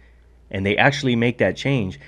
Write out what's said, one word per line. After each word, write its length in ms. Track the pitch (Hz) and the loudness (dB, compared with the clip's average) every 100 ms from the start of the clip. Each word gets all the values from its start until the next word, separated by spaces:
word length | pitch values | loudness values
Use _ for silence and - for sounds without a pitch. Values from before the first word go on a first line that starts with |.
| - - - _ - | -20 -20 -20 _ -10
and 120 | 98 | -4
they 140 | 98 - | 0 2
actually 380 | 131 139 131 117 | 2 2 0 0
make 240 | 120 117 | 0 2
that 180 | 101 87 | 0 0
change, 420 | 131 139 92 - | -2 -2 -2 -8